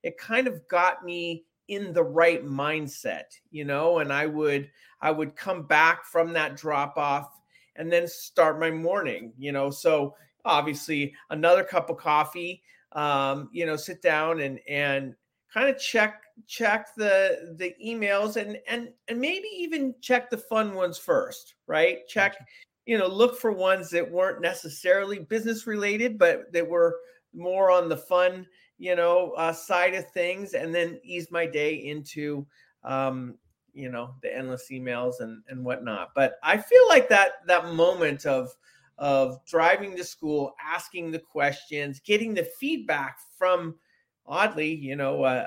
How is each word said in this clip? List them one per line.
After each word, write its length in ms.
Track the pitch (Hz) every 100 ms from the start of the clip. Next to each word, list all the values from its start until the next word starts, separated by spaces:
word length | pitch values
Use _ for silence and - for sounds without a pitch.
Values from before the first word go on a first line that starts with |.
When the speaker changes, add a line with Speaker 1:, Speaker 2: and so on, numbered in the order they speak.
Speaker 1:
it 160 | - -
kind 280 | - 233 254
of 220 | 165 -
got 340 | 175 180 180
me 440 | 175 175 170 165 - _ -
in 240 | 202 196
the 100 | 170
right 420 | 147 156 175 170
mindset, 920 | 143 135 147 156 147 - 113 80 - - _
you 120 | 151
know, 360 | 143 139 165 165
and 120 | 143
I 140 | 139 151
would, 420 | 151 151 143 143 _ _ -
I 120 | 151
would 240 | 156 147 -
come 260 | 196 180
back 420 | 143 151 165 170
from 280 | - 170 165
that 240 | 165 151 139
drop 420 | 156 143 143 151
off 420 | 143 143 139 - _ _ _ -
and 140 | 165
then 180 | 175 170
start 500 | - - - 160 151
my 140 | 165
morning, 600 | 160 165 196 151 95 113 123
you 140 | 143
know. 180 | 139 139
So 460 | 143 170 151 139 - _ _
obviously 720 | 226 151 151 143 - 147 143 - -
another 320 | 156 165 185
cup 260 | 190 180 165
of 80 | 165
coffee, 680 | 165 151 151 175 175 185 _ _ _
um, 560 | 151 147 139 135 143 139
you 120 | 170
know, 120 | 165 151
sit 260 | 170 180
down 380 | 170 156 160 165
and, 180 | 139 131 -
and 460 | 143 143 139 135 - _ _ _
kind 140 | 220 277
of 100 | 269
check, 460 | - 233 214 214 _ - -
check 400 | - 220 208 208 220
the, 580 | 208 190 196 - 170 165
the 160 | 180 -
emails 520 | 220 233 202 202 214
and, 240 | 220 208 208 -
and, 240 | 240 233 - -
and 140 | 233
maybe 260 | 285 381 427
even 400 | 370 339 320 269 247
check 280 | - 247 240
the 80 | 220
fun 380 | - 220 214
ones 240 | 190 180 160
first, 560 | - 139 87 - - _ -
right? 380 | 156 175 - -
Check, 240 | 214 196
Speaker 2:
Gotcha. 120 | - - - _ _ -
Speaker 1:
you 120 | 226
know, 80 | 185
look 320 | 196 240 240
for 140 | 226
ones 380 | 190 185 190 160
that 200 | 170 165
weren't 300 | 175 190 -
necessarily 760 | 170 175 156 143 180 190 196 202
business 480 | 156 220 220 220 233
related, 500 | 214 202 214 240 214
but 340 | 170 147 -
that 160 | 170 165
were 300 | 170 170 170 - _ _
more 380 | 165 175 190 190
on 180 | 180 170
the 80 | 156
fun, 500 | - 180 180 185 185 _ _ -
you 200 | 180 175
know, 360 | 170 175 175
uh, 200 | 156 165
side 420 | 165 - 180 185
of 160 | 185 -
things, 440 | 185 175 190 196
and 200 | - 160
then 240 | 170 170 -
ease 280 | - 175 165
my 160 | 170 165
day 280 | 147 151
into, 720 | 156 143 151 143 151 147 143 143 _ _ _
um, 520 | 123 135 135 127 123 - _ _ _
you 160 | 139 127
know, 240 | 123 120 131
the 120 | 127
endless 340 | 127 131 127 -
emails 500 | 131 127 120 123 123
and, 220 | 113 110 -
and 140 | 131
whatnot. 460 | 123 123 117 101 87
But 240 | 139 131 -
I 140 | 156 208
feel 320 | - 508 466
like 200 | 302 -
that, 360 | 202 190 - 175
that 280 | 175 165
moment 500 | 165 175 185 156 143
of, 240 | 147 135 123 - _ _ _ -
of 480 | 143 135 131 127
driving 520 | - 165 165 196 202 180
to 60 |
school, 520 | 175 - 156 147 139 -
asking 500 | 151 175 - 180 165
the 80 | 160
questions, 840 | - 151 143 139 - 147 143 135
getting 320 | - 208 226
the 120 | 196 165 -
feedback 600 | 277 302 - 147 135 - - -
from, 380 | 185 175 165 156 _ _ _ _ -
oddly, 480 | 160 214 156 156
you 220 | 160 135 143
know, 280 | 135 143
a, 200 | 131 127